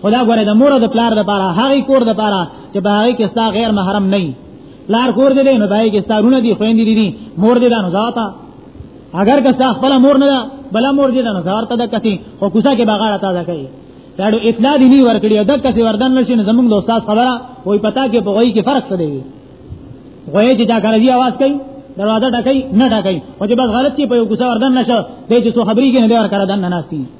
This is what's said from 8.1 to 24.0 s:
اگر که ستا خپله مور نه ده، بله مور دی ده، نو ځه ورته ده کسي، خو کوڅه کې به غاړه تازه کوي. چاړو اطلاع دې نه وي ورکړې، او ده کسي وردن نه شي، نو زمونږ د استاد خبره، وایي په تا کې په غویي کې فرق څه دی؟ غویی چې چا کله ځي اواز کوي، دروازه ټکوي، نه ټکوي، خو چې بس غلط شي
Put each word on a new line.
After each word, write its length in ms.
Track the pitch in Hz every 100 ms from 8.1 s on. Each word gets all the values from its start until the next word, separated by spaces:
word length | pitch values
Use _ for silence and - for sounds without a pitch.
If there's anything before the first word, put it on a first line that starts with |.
| 240 208 - - - - - - - -
اگر 260 | 165 202 285
که 120 | 262
ستا 140 | 254 262
خپله 240 | 180 262 269
مور 200 | 269 277
نه 100 | 277
ده، 80 | 262 226 - -
بله 200 | 208 262
مور 180 | 277 277
دی 120 | 247
ده، 100 | 233
نو 80 | 190
ځه 100 | 165 208
ورته 180 | 233 240
ده 100 | 233
کسي، 260 | 220 220 196 - -
خو 60 | 196
کوڅه 220 | 220 277 247
کې 60 | 226
به 60 | 214
غاړه 180 | 220 202
تازه 220 | 196 180
کوي. 240 | 170 165 135 - - - - -
چاړو 200 | 202 220 220
اطلاع 260 | 226 254 294
دې 100 | 254
نه 40 | 277
وي 80 |
ورکړې، 320 | 247 220 214 208
او 40 |
ده 140 | 202 285
کسي 240 | 262 226
وردن 280 | 226 214 262
نه 120 | 262
شي، 120 | 240 240
نو 80 |
زمونږ 240 | 202 233 240
د 40 |
استاد 280 | 208 208 226
خبره، 400 | 220 214 254 240 - - 185
وایي 140 | 202
په 120 | 214
تا 120 | 240 262
کې 120 | 226 202
په 60 | 202
غویي 160 | 240
کې 120 | 208 180
فرق 180 | 285 -
څه 60 | 190
دی؟ 260 | 156 139 131 - - - - - - - - - -
غویی 200 | 175 233 254
چې 100 | 226
چا 80 | 226
کله 180 | 208 220
ځي 100 | 247
اواز 220 | 247 254 -
کوي، 160 | 269 285 - - - -
دروازه 300 | 202 220 254 233
ټکوي، 260 | 233 269 254 190
نه 60 | 254
ټکوي، 300 | 220 190 175 - -
خو 80 | 202
چې 100 | 240
بس 100 | 254 226
غلط 180 | 285
شي 80 | 277